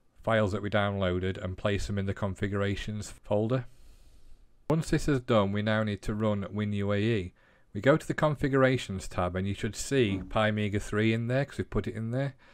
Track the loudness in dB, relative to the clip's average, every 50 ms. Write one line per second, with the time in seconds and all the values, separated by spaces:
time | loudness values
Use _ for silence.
0 | _ _ _ -6 -2 0 2 2 2 2 0 -2 -2 0 0 2 2 2 0 0
1 | 0 0 0 0 0 -2 -4 -4 -6 -8 -6 -4 -2 0 0 0 -2 -2 -2 -2
2 | -2 -4 -4 -4 -4 -4 -4 -4 -4 -2 -2 -2 -2 -2 -2 -4 -6 -8 -8 -8
3 | -10 -12 -14 -16 -4 -2 0 0 2 2 0 -2 -4 -8 -14 -20 -20 -20 -20 -20
4 | -20 -20 -20 -20 -20 -20 -20 -20 -20 -20 _ _ _ 0 0 0 2 0 0 2
5 | 2 2 0 2 2 4 4 4 4 4 0 0 0 2 2 2 0 0 -2 -4
6 | -4 -4 -2 0 0 0 0 0 -4 -4 -4 -4 -2 -2 -2 0 0 0 2 2
7 | 2 2 2 0 -2 -4 -8 _ _ _ _ _ _ _ -10 2 4 4 4 4
8 | 2 -2 -2 0 0 0 2 0 0 2 4 6 6 6 4 2 0 -4 -8 -8
9 | -8 -4 -2 -2 -2 0 0 -2 -2 -2 -4 -4 -4 -6 -6 -6 -4 0 2 2
10 | 4 2 2 -2 -4 -2 0 2 2 2 2 0 0 0 0 -2 -2 -2 0 2
11 | 2 2 2 2 0 0 0 0 -2 -2 -4 -8 -8 -4 -4 -2 -2 -2 -6 -6
12 | -6 -4 -4 -4 -4 -4 -6 -12 -20 -20